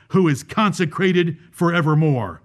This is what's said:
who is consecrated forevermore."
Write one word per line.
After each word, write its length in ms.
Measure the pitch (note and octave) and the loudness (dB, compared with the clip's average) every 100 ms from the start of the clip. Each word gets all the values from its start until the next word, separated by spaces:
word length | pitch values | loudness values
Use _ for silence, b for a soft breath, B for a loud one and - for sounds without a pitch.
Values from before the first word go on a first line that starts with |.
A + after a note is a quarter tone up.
| B | B
who 200 | F#3+ E3+ | 0 2
is 140 | C3+ | 0
consecrated 920 | - - G#3 - F3 - F#3+ F3+ E3+ E3+ B | -4 -2 -2 0 -6 -2 0 2 0 -4 B
forevermore." 920 | - E3+ F3 D#3 D3+ D#3 B2+ F#2+ D#2+ | -2 0 0 2 2 2 0 -4 -10